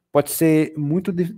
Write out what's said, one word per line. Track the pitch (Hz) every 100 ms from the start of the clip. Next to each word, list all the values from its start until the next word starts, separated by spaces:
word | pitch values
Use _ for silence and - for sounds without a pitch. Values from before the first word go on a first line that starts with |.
| _
pode | 190 185
ser | - 165 156 156 151
muito | 143 170 185
de-, | 175 175